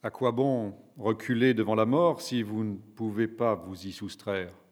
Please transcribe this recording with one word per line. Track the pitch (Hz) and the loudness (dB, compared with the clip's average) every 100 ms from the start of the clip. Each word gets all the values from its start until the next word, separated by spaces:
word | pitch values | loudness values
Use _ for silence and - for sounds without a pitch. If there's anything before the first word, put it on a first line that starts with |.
| 113 | -8
À | |
quoi | - 127 | -2 0
bon | 117 139 127 107 101 - - | 2 0 0 -4 -10 -20 -4
reculer | 107 110 - 120 127 | -2 -2 0 4 4
devant | 113 104 110 | 4 2 2
la | 110 | 4
mort | 139 175 147 | 4 4 2
si | - 127 | -4 -4
vous | 104 107 | -2 -4
ne | 110 95 | -4 -6
pouvez | - - 113 104 113 | -12 -6 -4 0 -2
pas | 113 117 101 | 0 0 0
vous | 85 92 95 | -4 -12 -12
y | |
soustraire ? | 90 98 - - 98 90 - _ | -10 -12 -10 -4 -4 -4 -12 _